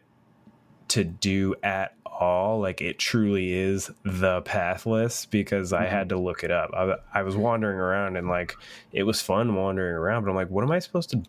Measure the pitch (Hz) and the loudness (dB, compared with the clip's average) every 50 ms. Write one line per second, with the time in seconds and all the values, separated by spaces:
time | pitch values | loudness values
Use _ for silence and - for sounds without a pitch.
0 | _ _ _ _ _ _ _ _ _ - - _ _ _ - _ - - - 113 | _ _ _ _ _ _ _ _ _ -20 -20 _ _ _ -20 _ -8 -2 0 0
1 | 95 82 87 - - 98 95 98 95 95 - - - 98 95 95 95 - - _ | 0 0 -2 -2 0 0 2 2 2 2 0 0 0 0 0 0 -2 -4 -6 _
2 | _ - - - 90 90 90 90 95 107 113 110 101 92 90 - - 87 - - | _ -12 -4 0 2 2 4 4 2 2 2 0 0 -2 -2 -2 -4 -6 -4 -2
3 | - - - 117 107 101 101 95 92 92 90 92 92 95 98 95 - - - - | -2 0 2 2 4 4 4 2 2 0 0 0 2 2 0 0 -2 -6 -12 -8
4 | - 98 92 90 95 95 90 90 - - - 101 87 87 92 92 - 113 110 110 | -6 -4 -2 2 2 2 2 2 -2 -2 -2 0 0 0 -2 -2 -2 0 0 2
5 | 113 117 - - - - - 104 98 - 101 98 92 87 95 85 90 92 101 101 | 2 0 -2 -4 -6 0 0 0 2 2 0 0 0 0 0 0 2 0 0 -2
6 | 95 90 98 92 90 90 85 - - 82 87 85 78 - 80 87 92 95 92 - | -2 0 -2 -2 0 -2 -4 -4 -2 0 0 0 0 0 -2 0 0 0 0 -2
7 | - - - 104 98 95 98 104 104 120 117 113 110 104 98 95 92 92 95 101 | -4 -4 -2 -2 0 0 0 2 2 2 2 2 0 0 0 0 0 0 2 0
8 | 101 95 92 90 87 90 90 90 87 - - - - - - - - - - - | 0 -2 -2 -2 -2 0 0 0 -2 -4 -8 -14 -18 -20 -20 -20 -20 -6 -2 0
9 | 98 107 110 - - - 95 104 120 120 104 95 95 98 95 95 92 90 85 80 | 0 2 0 0 0 0 0 2 2 2 2 2 0 0 0 0 -2 -2 -2 0
10 | 82 87 113 117 104 98 95 95 92 87 92 98 117 143 165 180 175 - - 175 | 0 0 0 0 0 0 0 0 -2 0 0 0 0 2 0 0 -2 -2 -4 -4
11 | 165 - - 113 87 | -2 -2 -2 -4 -4